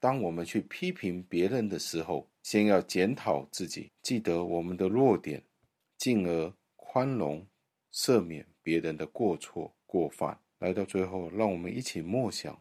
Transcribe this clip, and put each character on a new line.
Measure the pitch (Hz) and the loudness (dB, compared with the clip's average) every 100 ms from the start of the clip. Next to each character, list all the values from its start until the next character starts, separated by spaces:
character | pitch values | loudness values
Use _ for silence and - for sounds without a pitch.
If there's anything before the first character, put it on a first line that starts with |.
当 | 127 135 | 0 2
我 | 90 | -2
们 | 82 | -4
去 | 85 110 | -2 -4
批 | - - 180 | -4 -6 -6
评 | 180 98 90 90 | -4 -4 -4 -2
别 | 85 95 | 0 2
人 | 127 107 | 2 -2
的 | 82 | -4
时 | - 82 | -4 -4
候， | 80 76 - _ | -2 -4 -6 _
先 | - 107 104 | 0 4 6
要 | 95 | 6
检 | - 92 95 | 4 2 2
讨 | - 110 73 - | 2 0 -2 -2
自 | - - | -8 -8
己， | - 104 _ | -8 -14 _
记 | - 120 | -2 0
得 | 107 85 | 0 0
我 | 87 85 | 0 -2
们 | 87 90 | -2 0
的 | 95 | 2
弱 | 113 135 90 | 6 6 4
点， | - 69 - _ _ _ _ - | 0 -10 -12 _ _ _ _ -4
进 | 127 113 90 | 2 2 2
而 | 82 82 - _ | 0 -2 -8 _
宽 | _ - 127 135 | _ -4 0 0
容、 | 123 76 78 98 _ _ _ _ | 0 -2 -4 -10 _ _ _ _
赦 | - - 120 | -2 4 4
免 | 85 78 - _ | 4 -6 -14 _
别 | - - | 0 0
人 | 82 78 | 0 -4
的 | 151 | -8
过 | - 107 80 | 0 0 0
错、 | - - 78 - _ | -6 -10 -10 -14 _
过 | 92 76 | 0 0
犯。 | - 71 73 _ _ | -2 -4 -4 _ _
来 | 90 | -2
到 | 92 | -2
最 | 98 98 | -2 -2
后， | 95 92 85 | -2 -4 -6
让 | 95 110 | 0 0
我 | 87 | 0
们 | 90 123 | -4 -6
一 | |
起 | 127 92 | -6 -6
默 | 82 120 113 | -4 -2 -2
想， | - 76 - | -6 -10 -14